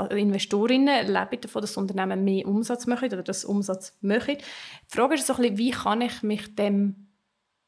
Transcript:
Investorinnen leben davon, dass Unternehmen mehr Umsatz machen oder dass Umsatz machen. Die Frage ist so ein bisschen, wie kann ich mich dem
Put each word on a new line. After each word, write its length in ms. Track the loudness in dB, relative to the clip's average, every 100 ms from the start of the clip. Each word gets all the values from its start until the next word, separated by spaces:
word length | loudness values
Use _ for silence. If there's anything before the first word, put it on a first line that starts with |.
| -2
Investorinnen 1000 | 2 2 2 0 0 4 4 6 4 2
leben 340 | 0 -2 -6
davon, 200 | -6 -6
dass 140 | -6 -4
Unternehmen 480 | -4 -2 -2 0
mehr 240 | 2 2 0
Umsatz 400 | -2 0 -4 -2
machen 200 | -2 -2
oder 100 | -4
dass 220 | -6 -6
Umsatz 540 | -2 -2 -2 -6 -8 -6
machen. 360 | 0 0 0 -4
Die 580 | -6 -16 -16 -18 _ 0
Frage 200 | 2 2
ist 120 | 0
so 60 |
ein 80 | 2
bisschen, 160 | 2 2
wie 140 | 0
kann 300 | 0 0 0
ich 220 | 0 -2
mich 320 | -2 -2 -4 -2
dem 520 | 2 4 2 0 -12 _ _ _ _ _